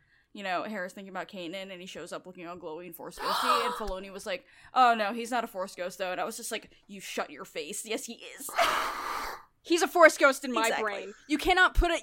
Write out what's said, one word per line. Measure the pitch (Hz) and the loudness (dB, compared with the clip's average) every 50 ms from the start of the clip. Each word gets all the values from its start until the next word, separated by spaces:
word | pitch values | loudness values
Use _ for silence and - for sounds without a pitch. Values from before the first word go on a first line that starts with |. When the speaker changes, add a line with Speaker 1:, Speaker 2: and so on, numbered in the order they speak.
| _ _ _ _ _ _ | _ _ _ _ _ _
Speaker 1:
you | - 214 202 | -14 -8 -4
know, | 190 180 160 | -2 -2 -2
Hera's | - 208 220 196 269 285 | -2 -4 -6 -6 -6 -8
thinking | - 214 196 196 | -10 -14 -14 -10
about | 185 185 - - | -8 -8 -8 -8
Kanan, | 208 185 175 160 185 190 190 196 | -10 -10 -10 -8 -8 -8 -10 -10
and | 185 175 | -12 -14
he | 180 | -14
shows | 190 - 175 160 175 | -14 -12 -12 -12 -10
up | 185 151 - | -12 -12 -12
looking | 185 185 185 165 | -14 -16 -14 -14
all | 170 180 | -12 -12
glowing | 175 180 160 156 175 180 180 | -12 -10 -12 -10 -10 -12 -14
Force | - - - 175 - - | -14 -14 -14 -14 -12 -6
Ghosty, | - - - - - - - 480 480 | -4 -2 -2 0 2 2 2 2 2
and | 480 494 | 0 -4
Speaker 2:
<gasps> | - | -4
Speaker 1:
Filoni | - - - 190 202 196 | -6 -6 -6 -8 -10 -12
was | 185 196 - | -12 -10 -6
like, | 214 185 185 - _ - - - - - | -6 -6 -8 -8 _ -20 -20 -20 0 4
"Oh | 254 254 240 233 | 6 6 8 6
no, | 220 208 196 | 4 2 -2
he's | 240 233 233 220 | -2 -4 -4 -2
not | 247 233 226 | -2 -2 -2
a | - | -4
Force | - 185 185 196 - | -6 -8 -8 -8 -6
Ghost | - 175 190 - - | -8 -8 -8 -6 -4
though," | 190 180 | -4 -4
and | 180 175 | -2 -2
I | 175 | -4
was | 220 220 | -4 -4
just | - 220 - | -8 -8 -8
like, | 226 208 - - - _ _ - | -8 -8 -8 -12 -20 _ _ -18
"You | 202 190 | -18 -14
shut | - - - 226 190 - | -14 -8 -6 -6 -6 -6
your | 147 131 190 | -10 -14 -16
face. | - - 170 147 156 208 - - | -10 -8 -8 -8 -6 -8 -10 -6
Yes, | 214 220 262 - | -4 -6 -6 -6
he | 233 233 - 180 165 - - | -8 -12 -14 -16 -18 -14 -12
is." | - - - | -12 -4 0
<laughs> | - - - - - - - - - - - - - - - - - - _ _ _ _ | 0 2 2 2 0 -2 -4 -4 -6 -6 -6 -4 -6 -6 -6 -8 -12 -16 _ _ _ _
Speaker 3:
He's | - 339 339 | 0 2 2
a | 359 - | 2 2
Force | - 359 320 302 - - | 8 10 10 10 10 8
Ghost | 302 277 262 - - | 6 4 4 2 -2
in | 262 | -2
my | 240 220 226 | 2 2 4
Speaker 1:
Exactly. | 226 202 - | 4 2 2
Speaker 3:
brain. | 220 208 202 196 190 196 - - - | 0 -2 -4 -6 -8 -12 -14 -16 -4
You | - 302 - | -4 -4 0
cannot | - 339 359 370 370 339 - | 2 4 6 8 6 6 6
put | - 339 339 | 6 4 4
a, | 339 - | 2 0